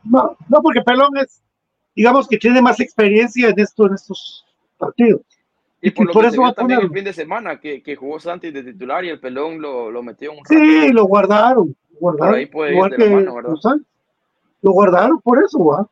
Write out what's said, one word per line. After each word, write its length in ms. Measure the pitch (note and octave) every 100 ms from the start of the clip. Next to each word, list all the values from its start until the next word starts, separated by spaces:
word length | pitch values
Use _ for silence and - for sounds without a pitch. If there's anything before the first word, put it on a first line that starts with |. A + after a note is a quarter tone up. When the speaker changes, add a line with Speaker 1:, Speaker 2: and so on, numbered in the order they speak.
Speaker 1:
no, 340 | A3 B3+ D#4+ - -
no, 140 | C4+
porque 200 | D#4 A#3+
Pelón 360 | A#3+ B3 C#4+ C#4
es, 240 | C4+ _ _ _ _ _ _ -
digamos 320 | A3+ C4+ -
que 100 | G#3+
tiene 240 | A3+ B3
más 180 | B3 A#3+
experiencia 720 | B3 - G#3 G#3 A#3 A#3+ A#3
en 100 | G3
esto, 280 | G3+ - G3+
en 80 | G3
estos 500 | _ F#3+ - - _ _ _ _
partidos. 440 | - - A#3+ E3+ _ _ _ _ _ _
Speaker 2:
Y 60 | F3
Speaker 1:
Y 40 |
Speaker 2:
por 140 | - F#3
lo 60 |
Speaker 1:
por 80 | F#3+
Speaker 2:
que 60 | A#3
Speaker 1:
eso 80 | A3+
Speaker 2:
se 40 |
Speaker 1:
va 60 | B3+
Speaker 2:
vio 60 |
Speaker 1:
a 40 | G#3
Speaker 2:
también 240 | B3 B3
el 80 | F#3+
Speaker 1:
ponerlo. 80 | F3
Speaker 2:
fin 100 | G3
de 80 |
semana, 460 | E3 D3+ G#3 G3+ C#3+
que, 220 | D3+ C3+
que 140 | D3+ C#3
jugó 240 | C3+ D#3
Santi 320 | E3 F3+ E3+
de 120 | C#3
titular 400 | B2 G2+ B2 D#3
y 60 | F3+
el 100 | D3+
Pelón 400 | C3 B2+ D#3 D#3+
lo, 300 | D3 B2+ A2+
lo 140 | A#2+
metió 280 | A#2+ G#2+ D3
un 60 | -
rato. 120 | -
Speaker 1:
Sí, 440 | D#4 D#4 D#4 C#4+
lo 120 | A#3 G3
guardaron, 680 | G3+ F#3+ G#3 A#3 B3+ D#3+ - _
lo 60 | _
guardaron, 320 | E3+ D3+ E3+
Speaker 2:
Por 60 | A#3+
ahí 60 | C#4+
puede 240 | D#3 D3+
ir 40 | F3
Speaker 1:
igual 160 | F#3+
Speaker 2:
de 60 | G3+
la 60 | G#3+
Speaker 1:
que 40 | G3
Speaker 2:
mano, 200 | F#3 A#2+
¿verdad? 140 | B2
Speaker 1:
González. 360 | D#3 A3 D4 - _ _ _ _ _ _ _
Lo 100 | F#3
guardaron 500 | F#3+ G3+ F3+ A3 D4
por 200 | A#3+ B3
eso, 200 | G4 C#4
¿va? 260 | D#3+ D#3 G#3+